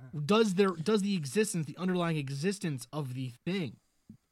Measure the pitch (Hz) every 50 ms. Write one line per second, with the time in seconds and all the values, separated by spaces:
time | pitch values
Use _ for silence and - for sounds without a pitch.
0 | 127 127 - 147 151 139 208 220 233 208 175 185 202 190 180 160 151 208 220 214
1 | 190 202 202 180 147 131 - 208 220 208 - 175 151 139 - - 175 185 180 180
2 | 170 165 165 156 143 131 139 139 151 196 196 - - 165 143 127 - - - 151
3 | 147 127 123 131 131 127 117 - - 170 185 202 165 113 - - _ _ _ _
4 | _ - - _ _ _